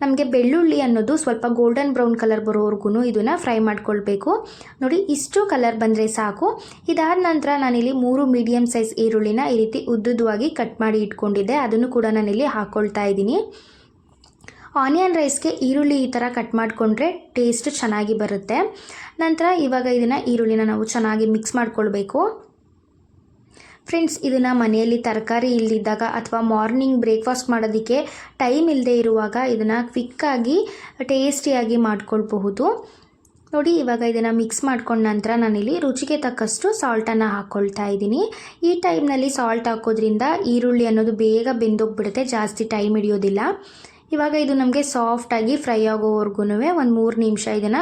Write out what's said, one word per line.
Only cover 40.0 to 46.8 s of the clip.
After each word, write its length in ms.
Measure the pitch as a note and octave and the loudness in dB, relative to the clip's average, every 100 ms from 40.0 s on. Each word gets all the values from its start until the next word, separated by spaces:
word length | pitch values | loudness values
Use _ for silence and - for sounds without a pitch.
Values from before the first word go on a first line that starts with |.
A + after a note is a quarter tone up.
| A3 G#3+ C4+ E4+ B3 | 0 2 0 0 0
ಈರುಳ್ಳಿ 400 | A#3+ B3 A#3+ A#3 | 2 2 2 4
ಅನ್ನೋದು 260 | A3 A3 | 2 2
ಬೇಗ 360 | G#3+ A3 A3 A#3+ | 2 2 2 0
ಬೆಂದೋಗ್ಬಿಡುತ್ತೆ, 720 | A#3 A3+ G#3+ A3 G#3 G3+ A3 | 0 0 2 0 -2 -4 -4
ಜಾಸ್ತಿ 400 | C4 A3+ G#3 G#3+ | -2 -2 -2 -4
ಟೈಮ್ 320 | A3 G#3+ G#3 G#3+ | -4 -2 0 0
ಹಿಡಿಯೋದಿಲ್ಲ. 440 | G#3 G#3 G3 G3 C#4+ G4+ - - - - _ | 0 0 0 0 -2 -4 -10 -20 -20 -20 _
ಇವಾಗ 220 | D4+ D4 | -2 0
ಇದು 200 | D4+ C#4 | 0 0
ನಮ್ಗೆ 280 | C4+ B3+ C4 | 2 2 0
ಸಾಫ್ಟಾಗಿ 760 | C#4+ B3 A#3 A#3+ A#3+ A3+ A3 C#4+ | 0 0 0 -2 -2 -2 0 0
ಫ್ರೈ 300 | B3+ A3 A3 | 0 0 2
ಆಗೋವರ್ಗೂನುವೆ 840 | G#3+ G#3+ G#3+ G#3 G3+ G#3 G#3 D4 | 2 0 0 0 -2 0 0 0
ಒಂದ್ 220 | F4 | 2